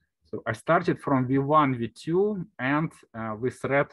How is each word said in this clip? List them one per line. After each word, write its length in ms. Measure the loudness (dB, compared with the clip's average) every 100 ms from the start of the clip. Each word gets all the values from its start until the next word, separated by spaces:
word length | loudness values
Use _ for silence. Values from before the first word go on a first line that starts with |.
| _ _
So 180 | -14 -8
I 80 | -6
started 460 | -6 2 2 2 -2
from 280 | 0 0 2
V 100 | 0
one, 400 | 4 4 4 0
V 80 | -4
two, 580 | -6 -2 0 0 -2 -8 -6
and, 320 | -2 -2 -2 -8 -16 -10
uh, 200 | -8 -4
this 200 | -4 -4
red 240 | -2 0 0